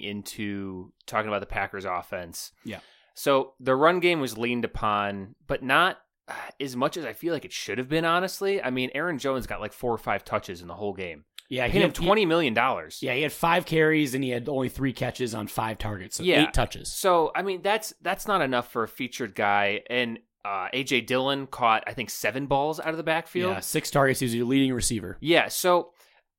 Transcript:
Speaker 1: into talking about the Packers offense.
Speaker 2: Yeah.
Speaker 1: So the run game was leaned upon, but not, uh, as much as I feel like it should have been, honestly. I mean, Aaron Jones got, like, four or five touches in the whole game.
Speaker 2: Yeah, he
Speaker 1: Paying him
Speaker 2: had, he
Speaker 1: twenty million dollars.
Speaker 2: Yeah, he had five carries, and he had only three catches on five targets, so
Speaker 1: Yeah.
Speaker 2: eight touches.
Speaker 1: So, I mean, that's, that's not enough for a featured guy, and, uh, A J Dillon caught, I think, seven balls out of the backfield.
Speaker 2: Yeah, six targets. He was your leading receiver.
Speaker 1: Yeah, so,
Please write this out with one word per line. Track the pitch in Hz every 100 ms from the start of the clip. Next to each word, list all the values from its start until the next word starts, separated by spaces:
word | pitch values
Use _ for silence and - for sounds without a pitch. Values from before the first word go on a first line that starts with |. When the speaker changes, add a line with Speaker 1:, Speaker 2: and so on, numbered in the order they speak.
| 101
Speaker 1:
into | 104 98 - 104 101 98 92 90 _ -
talking | 113 107
about | 101
the | 98
Packers | 107 98 101 95
offense. | 90 - 95 87 90 - _
Speaker 2:
Yeah. | 110 95 - _ _
Speaker 1:
So | - - 135 135 -
the | 127
run | 131 156 180
game | 175 170
was | 131 110
leaned | 120 120 113
upon, | - 107 104 101 101 98 - -
but | 139
not, | 131 143 180 - _ _ -
uh, | - - -
as | 139 123
much | 131 180
as | 135
I |
feel | 110 165
like | 156 98
it |
should | - - 107
have | 131
been, | 160
honestly. | 165 175 185 - 196 196
I | 127
mean, | 127 127
Aaron | 135 170 147
Jones | 139 131 113
got, | 104
like, | 104
four | - 123
or | 113
five | - 101
touches | - 107 - 90
in | 87
the |
whole | 85 104
game. | 92 90 76 - - -
Speaker 2:
Yeah, | 127 120
he |
Speaker 1:
Paying | 190
him | 180
Speaker 2:
had, | -
he | 170
Speaker 1:
twenty | 208 190
million | 165 151
dollars. | 110 127 101 78 -
Speaker 2:
Yeah, | 127
he | 127
had | 151
five | - 170 170 160
carries, | 160 156 156 147
and | 127
he | 135
had | 120 120
only | 135 127
three | - 135
catches | 120 127 - 127
on | 110 101
five | - 110 110
targets, | 110 104 95 -
so |
Speaker 1:
Yeah. | 180 156
Speaker 2:
eight | 156
touches. | - 113 - -
Speaker 1:
So, | - 196 175 156
I | 156
mean, | 190 185
that's, | 190 214 214 -
that's | 160 196 -
not | 196
enough | 139 123 120
for | 123
a | 110
featured | - 127 - 120
guy, | 92 104 101 101 104 -
and, | 120 120 113 _ _
uh, | 101 98 92
A | 127
J | 135 131
Dillon | 113 127 131 139 135
caught, | - 120 110 -
I |
think, | 110 110
seven | - 107 123 139
balls | 139 147 156
out | 160
of | 160
the |
backfield. | 160 160 165 180 180
Speaker 2:
Yeah, | 190
six | - 156 -
targets. | 143 139 123
He | 127
was | 117
your | 120
leading | 135 135
receiver. | 123 120 117 92 -
Speaker 1:
Yeah, | 147 165 107
so, | - 180 175 - _ _ _ _